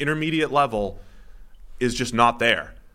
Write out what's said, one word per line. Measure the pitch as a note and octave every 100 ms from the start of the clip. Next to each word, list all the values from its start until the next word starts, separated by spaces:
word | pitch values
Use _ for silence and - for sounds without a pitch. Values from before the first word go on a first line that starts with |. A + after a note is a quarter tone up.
intermediate | C#3+ D#3 D#3 D#3 D3
level | C#3 C#3 A2 G2 F2 - - - - - - - -
is | B2
just | A#2+ A#2+
not | A#2 A#2+ A#2+
there | A#2 F#2+ - - -